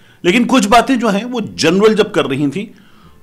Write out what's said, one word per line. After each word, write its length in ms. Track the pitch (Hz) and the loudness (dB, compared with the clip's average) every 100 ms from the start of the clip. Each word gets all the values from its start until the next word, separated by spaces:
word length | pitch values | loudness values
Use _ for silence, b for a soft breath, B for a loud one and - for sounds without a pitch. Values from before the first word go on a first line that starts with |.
| b b | b b
लेकिन 200 | 175 233 | -2 0
कुछ 220 | 240 254 202 | 2 0 4
बातें 320 | 240 226 247 | 2 2 0
जो 100 | 226 | 0
हैं 160 | 196 | -2
वो 160 | 247 247 | -4 -8
जनरल 540 | 147 92 156 190 220 | -8 -2 0 2 2
जब 160 | 208 - | 2 0
कर 160 | 165 135 | 0 -2
रही 220 | 135 143 | -2 -2
थी 260 | 175 220 b b b b b | -4 -10 b b b b b